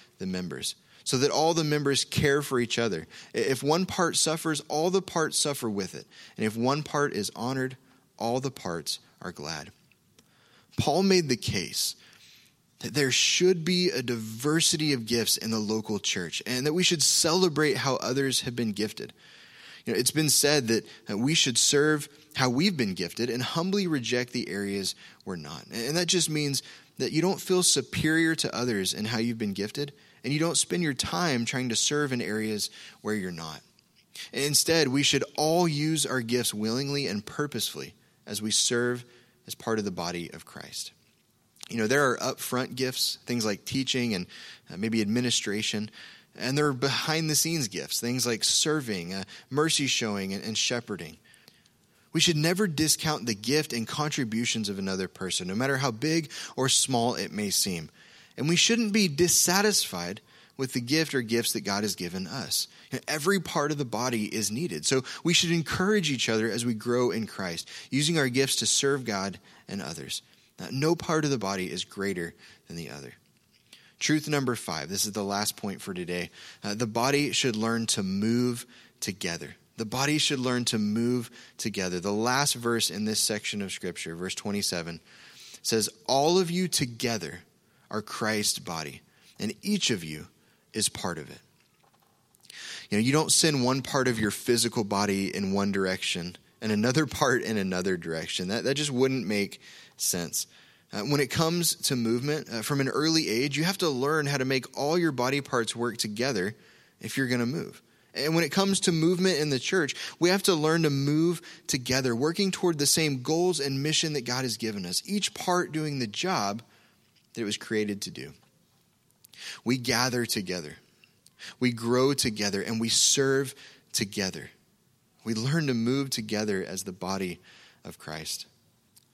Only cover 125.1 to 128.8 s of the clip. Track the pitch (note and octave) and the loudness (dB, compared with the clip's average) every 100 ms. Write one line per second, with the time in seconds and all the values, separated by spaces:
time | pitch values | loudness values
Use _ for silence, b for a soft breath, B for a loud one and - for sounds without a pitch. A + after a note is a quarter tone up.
125.1 | _ A2 A2 B2 D#3+ D3 B2 A2+ C3+ C#3 | _ -6 -2 0 0 2 2 2 0 -2
126.1 | B2+ A2 G#2 G#2+ G2 F#2 F#2 F#2+ F#2 F#2 | -4 -4 -2 0 -2 -4 -6 -8 -8 -4
127.1 | G2 F#2+ F2 B B B B - - - | -2 -4 -6 B B B B -18 -16 -12
128.1 | D#2+ D#2+ - - _ _ _ | -10 -8 -10 -12 _ _ _